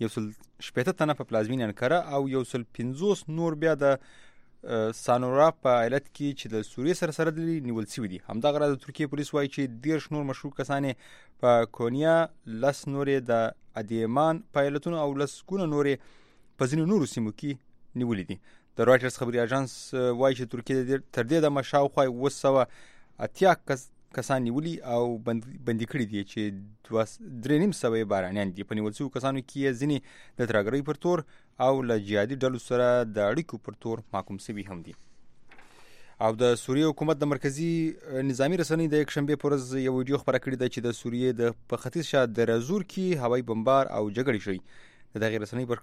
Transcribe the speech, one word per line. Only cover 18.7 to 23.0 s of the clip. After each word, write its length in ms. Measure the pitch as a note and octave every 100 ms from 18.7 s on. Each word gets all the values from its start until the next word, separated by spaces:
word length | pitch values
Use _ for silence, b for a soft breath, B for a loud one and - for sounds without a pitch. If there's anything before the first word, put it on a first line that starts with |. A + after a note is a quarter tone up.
| -
د 20 |
رویټرز 360 | A2+ B2+ B2+ -
خبري 240 | A#2+ A#2+
اژانس، 540 | A#2 C3+ C3 - -
اه، 180 | C3 B2
وایي 220 | A#2+ C3+
چې 100 | B2+ A#2+
ترکیه 240 | A#2+ - C3
د 80 | B2+
دې، 100 | C3+ -
تر 120 | -
دې 140 | A#2 E3
دمه 220 | D3+ C#3+
شاوخوا 420 | B2 D3 C#3+ -
اووه 240 | C3+ A#2+ C#3
سوه 380 | - C#3 C3+ A#2+ b b b